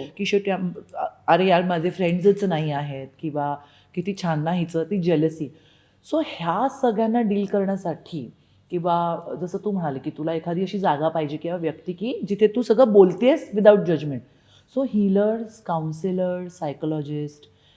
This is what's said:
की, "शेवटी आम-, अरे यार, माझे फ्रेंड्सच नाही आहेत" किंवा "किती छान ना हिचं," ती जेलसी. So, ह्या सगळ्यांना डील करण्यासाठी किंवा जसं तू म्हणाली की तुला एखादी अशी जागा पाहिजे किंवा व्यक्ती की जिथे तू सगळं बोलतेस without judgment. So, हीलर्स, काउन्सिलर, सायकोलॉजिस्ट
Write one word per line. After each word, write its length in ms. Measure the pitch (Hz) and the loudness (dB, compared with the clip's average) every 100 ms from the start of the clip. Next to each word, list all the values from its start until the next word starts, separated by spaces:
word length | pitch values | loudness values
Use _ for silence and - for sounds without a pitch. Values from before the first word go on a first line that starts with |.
| 139 - | -4 -8
की, 80 | 202 | -4
"शेवटी 260 | 202 196 | -2 -2
आम-, 460 | 190 180 170 - - - - - | -4 -4 -8 -12 -8 -8 -4 2
अरे 200 | 170 190 | 4 4
यार, 160 | 175 | 4
माझे 260 | 180 170 175 | 2 0 -2
फ्रेंड्सच 540 | 180 175 175 196 196 | 0 0 2 4 2
नाही 280 | 196 156 156 | 2 0 -2
आहेत" 360 | 143 147 135 135 - | -4 -6 -8 -12 -10
किंवा 360 | 160 143 143 143 - _ _ 180 | -8 -4 -4 -6 -10 _ _ -8
"किती 180 | 180 196 | -6 -4
छान 220 | 170 156 | -2 -2
ना 80 | 156 | 0
हिचं," 320 | 180 170 165 | -2 -2 -2
ती 180 | 160 202 | -2 -2
जेलसी. 540 | 170 156 156 160 139 - _ _ _ _ - | 2 2 2 0 -10 -12 _ _ _ _ -4
So, 100 | 302 302 | -2 -2
ह्या 420 | - 170 196 262 | -6 -4 -2 -2
सगळ्यांना 520 | - 247 214 226 240 | 0 0 0 0 0
डील 240 | 220 202 196 | 0 0 0
करण्यासाठी 880 | 202 196 190 180 151 - 156 113 - _ _ - | 0 0 -2 -4 -8 -8 -10 -10 -16 _ _ -8
किंवा 480 | 175 175 170 170 156 - - | -4 0 0 0 -4 -6 -8
जसं 160 | 175 196 | -8 -6
तू 140 | 208 | -4
म्हणाली 280 | 196 156 135 | -2 -2 -4
की 100 | 151 | -8
तुला 240 | - 160 | -6 -4
एखादी 280 | 165 170 170 | -4 -4 -4
अशी 180 | 185 208 | -4 -2
जागा 300 | 180 143 160 | 0 0 0
पाहिजे 280 | 160 147 156 | -2 -4 -6
किंवा 200 | 170 180 | -6 -4
व्यक्ती 360 | 160 - - | -4 -6 -10
की 280 | 175 220 415 208 | -8 -6 -6 -6
जिथे 200 | 202 214 | 2 2
तू 140 | 226 | 2
सगळं 320 | 240 214 247 | 2 4 6
बोलतेस 580 | 202 180 175 247 320 - 202 | 8 8 8 4 2 0 4
without 240 | 208 202 | 8 8
judgment. 400 | 170 151 151 127 - _ _ - _ 254 | 6 0 -2 -6 -10 _ _ -20 _ -4
So, 80 | 277 | -2
हीलर्स, 720 | 214 196 196 208 226 220 - | 0 2 2 2 0 -6 -12
काउन्सिलर, 840 | - 165 156 156 190 185 180 180 180 | -6 -4 -4 -4 -2 -2 -2 -4 -8
सायकोलॉजिस्ट 960 | - 151 139 156 156 143 147 147 - - _ _ | -8 -8 -4 -4 -4 -4 -6 -8 -10 -20 _ _